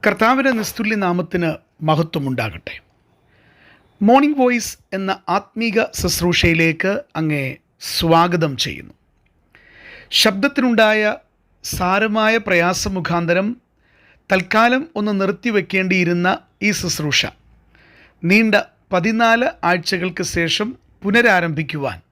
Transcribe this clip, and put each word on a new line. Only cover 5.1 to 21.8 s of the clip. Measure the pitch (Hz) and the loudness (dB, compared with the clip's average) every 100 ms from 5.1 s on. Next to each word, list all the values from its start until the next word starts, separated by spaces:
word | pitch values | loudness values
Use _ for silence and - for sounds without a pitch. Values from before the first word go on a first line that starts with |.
| 190 - | -6 -2
ആത്മീക | 185 - - 226 208 - | -4 -4 -6 -2 -2 -2
ശുശ്രൂഷയിലേക്ക് | - 180 - 175 170 175 165 165 160 190 202 - | -4 -4 -2 0 2 2 4 2 0 -4 -4 -6
അങ്ങേ | - 160 147 135 127 _ _ - | -6 -4 -4 -6 -10 _ _ -10
സ്വാഗതം | - 165 165 175 175 160 127 | -4 2 4 4 2 -2 -2
ചെയ്യുന്നു. | - 69 - - _ _ _ _ _ _ _ - - - - | -6 -8 -16 -20 _ _ _ _ _ _ _ -20 -20 -20 -6
ശബ്ദത്തിനുണ്ടായ | - 220 196 277 277 254 226 214 214 214 - _ _ _ _ | 0 2 2 -2 2 2 4 4 4 0 -2 _ _ _ _
സാരമായ | - - 180 196 220 214 214 226 | -10 -4 0 0 0 2 2 0
പ്രയാസം | 214 175 175 180 208 | 2 2 2 0 -4
മുഖാന്തരം | 190 156 170 170 175 202 240 _ _ _ _ _ _ _ | -4 -2 -2 0 0 0 -6 _ _ _ _ _ _ _
തൽക്കാലം | 190 185 214 233 254 320 - | -2 2 2 4 2 -2 -4
ഒന്ന് | 208 | -2
നിർത്തിവെക്കേണ്ടിയിരുന്ന | 202 190 202 240 208 - 190 190 190 175 175 180 - _ _ | 0 -2 -2 -2 -2 0 -2 0 0 2 0 0 -2 _ _
ഈ | 208 | -2
ശുശ്രൂഷ | 185 175 - 151 135 - _ _ _ _ _ _ _ _ _ | -2 -4 -4 -2 -2 -4 _ _ _ _ _ _ _ _ _
നീണ്ട | 165 202 220 208 - _ _ | 2 2 4 2 0 _ _
പതിനാല് | 185 180 226 233 233 254 - | -2 0 2 2 2 0 -2
ആഴ്ചകൾക്ക് | 170 180 165 190 185 175 175 | 0 0 -2 -4 -4 -6 -4
ശേഷം | - 165 - 214 262 _ _ | -2 -2 -2 -4 -8 _ _
പുനരാരംഭിക്കുവാൻ | 196 220 233 185 170 151 151 151 | 0 2 4 2 0 -4 -6 -6